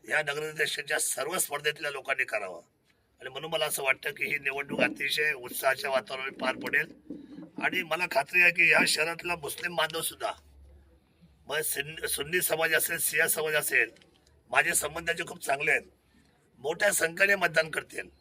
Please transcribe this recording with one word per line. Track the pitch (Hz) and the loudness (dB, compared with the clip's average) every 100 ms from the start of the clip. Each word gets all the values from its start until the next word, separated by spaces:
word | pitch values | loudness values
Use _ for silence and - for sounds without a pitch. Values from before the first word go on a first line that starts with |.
या | 143 143 | 0 -2
नगराध्यक्षांच्या | 147 143 156 156 147 - 143 147 | 0 -4 -6 -2 -2 -2 -2 -2
सर्व | - - 139 180 | 0 -2 -2 -2
स्पर्धेतल्या | - 147 147 147 151 | -2 0 -2 -2 -6
लोकांनी | 139 131 135 | -6 -4 -2
करावा | 127 110 95 87 _ _ _ _ _ _ | 0 -2 -4 -10 _ _ _ _ _ _
आणि | 131 | -12
म्हणून | 135 160 | -10 -4
मला | 160 | -2
असं | 151 147 | -2 0
वाटतं | 135 131 151 | 0 0 -2
की | 143 139 | -4 -4
ही | 143 | -2
निवडणूक | 135 139 143 143 | -2 -4 -4 0
अतिशय | 123 - 139 143 151 | 0 0 -2 2 2
उत्साहाच्या | 135 123 - 135 131 143 | 0 -6 0 0 2 0
वातावरणात | 131 - 131 135 131 | 0 0 -6 -8 -2
पार | 127 127 | -2 -2
पडेल | 123 143 151 - - - - - - - | 0 0 0 -8 -16 -16 -14 -18 -16 -4
आणि | 147 185 | -2 -2
मला | 165 165 175 | -2 -2 2
खात्री | - - 180 | 0 2 6
आहे | 175 | 6
की | 170 165 | 6 6
या | 151 175 | 6 6
शहरातला | 151 160 170 175 170 | 2 0 -2 -4 -4
मुस्लिम | 143 - 175 170 | -6 -6 -4 0
बांधव | 156 165 | 0 -2
सुद्धा, | 160 147 - - - - - - _ _ _ _ - _ - | -6 -4 -6 -6 -18 -20 -20 -20 _ _ _ _ -20 _ -6
मग | 147 | -2
सिन-, | 156 151 143 160 147 | -2 -4 -6 -6 -4
सुन्नी | - 147 180 | -4 0 0
समाज | - 160 165 | 0 0 4
असेल, | 156 - 170 | 2 2 -2
शिया | - 151 160 | 0 2 2
समाज | 165 156 | 2 2
असेल, | 151 143 131 113 - - _ _ _ _ | 0 4 2 2 -2 -20 _ _ _ _
माझे | 127 156 | 2 4
संबंधाचे | 170 147 160 165 170 170 | 0 0 -4 -4 -4 -6
खूप | 180 | -8
चांगले | - 139 156 | -2 0 4
आहेत, | 131 - _ _ _ _ _ _ _ | 2 0 _ _ _ _ _ _ _
मोठ्या | 135 170 208 | -6 2 2
संख्येने | - 165 170 196 196 | 2 0 2 4 4
मतदान | 175 160 156 | 4 2 0
करतील | 151 - - 180 _ | -4 -6 -12 -12 _